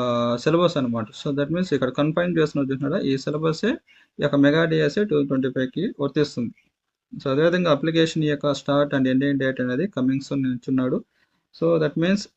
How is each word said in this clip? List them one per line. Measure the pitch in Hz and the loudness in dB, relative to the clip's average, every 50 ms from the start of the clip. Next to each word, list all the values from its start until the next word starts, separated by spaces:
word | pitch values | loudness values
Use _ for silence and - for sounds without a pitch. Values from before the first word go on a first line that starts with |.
| 127 123 120 120 120 120 120 123 | 0 0 0 0 0 0 -2 0
సిలబస్ | - - 160 170 175 165 170 147 | 0 2 2 4 2 2 0 0
అన్నమాట. | 131 120 117 117 110 107 | -2 -2 -2 -4 -6 -8
So | - - - 156 | -10 -8 -6 -4
that | 139 143 143 147 | -2 -2 -2 -2
means | 160 175 185 185 147 | -2 -4 -2 0 0
ఇక్కడ | 127 131 127 | 0 0 -2
కన్ఫైన్ | 127 - 143 156 156 175 175 180 175 165 | 0 0 0 0 0 0 -2 0 2 0
చేస్తున్నారు | 156 151 - 147 139 131 | 0 0 0 -2 -2 -2
చూసినారా, | 135 131 139 139 156 202 | -2 -2 -2 -2 -2 -2
ఈ | 143 139 135 135 | -2 -2 -2 -2
సిలబస్సే | - - 147 151 156 160 156 - - 214 302 - - _ _ _ _ _ _ - | -2 -4 -4 -2 -2 -2 -2 0 -2 -2 -2 -4 -6 _ _ _ _ _ _ -4
ఈ | |
యొక్క | - 143 143 | -2 0 2
మెగా | 143 139 143 147 160 165 | 4 4 4 4 4 2
డిఎస్ఏ | 165 160 160 151 147 147 202 214 | 2 2 2 0 0 0 0 0
టూ | 208 | 0
థౌజండ్ | 151 147 139 143 | 0 0 0 0
ట్వంటీ | 139 131 131 131 | 0 -2 -2 -2
ఫైవ్కి | 131 135 131 127 - 143 175 - - - | -2 -4 -4 -4 -4 -4 -4 -4 -4 -4
వర్తిస్తుంది. | 139 139 - 151 147 - - 127 120 - - _ _ _ _ _ _ _ _ _ _ _ - | -4 -2 0 0 -2 -2 -2 -6 -6 -6 -8 _ _ _ _ _ _ _ _ _ _ _ -14
So | - - 139 | -8 -4 -2
అదేవిధంగా | 131 143 156 170 170 180 180 165 | 0 2 2 4 4 2 2 2
అప్లికేషన్ | 147 139 - 160 160 165 160 160 - 165 156 | 2 2 2 2 2 2 2 2 2 0 0
యొక్క | 151 143 143 - 147 139 | 0 0 0 0 -2 -2
స్టార్ట్ | 143 - - 143 143 147 143 143 | -2 -2 0 2 2 2 2 2
and | 139 131 131 | 2 2 2
ఎండింగ్ | 131 131 139 143 143 139 | 2 2 2 2 0 0
డేట్ | 135 131 131 127 | 0 0 -2 -2
అనేది | 127 127 123 131 175 202 | -2 -2 -2 -2 -2 -4
కమింగ్ | - 135 127 131 135 135 | -2 -2 0 0 0 -2
సూన్ | 135 - 143 139 135 | -2 -4 -4 -2 -2
అని | 131 127 | -2 -2
ఇచ్చున్నాడు. | 120 - - 135 131 127 127 143 220 - _ _ _ _ _ _ _ _ _ _ | -4 -4 -2 0 0 2 0 0 -2 -4 _ _ _ _ _ _ _ _ _ _
So | - 165 165 170 160 | -2 0 2 2 2
that | 156 151 - 165 | 2 0 0 0
means, | 165 175 196 202 - - _ | 0 0 0 0 -2 -6 _